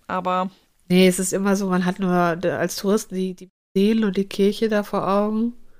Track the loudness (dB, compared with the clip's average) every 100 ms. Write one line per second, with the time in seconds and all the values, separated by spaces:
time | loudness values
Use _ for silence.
0 | -6 -4 -2 -2 -2 -8 _ _ 2 6
1 | 6 4 -2 -2 0 0 0 0 0 -2
2 | 0 2 0 0 -2 -2 -4 -2 0 0
3 | -2 -6 -6 -8 -18 _ _ 2 2 2
4 | 0 -2 -2 0 0 0 0 0 -2 -4
5 | 0 0 0 -2 -2 -6 -16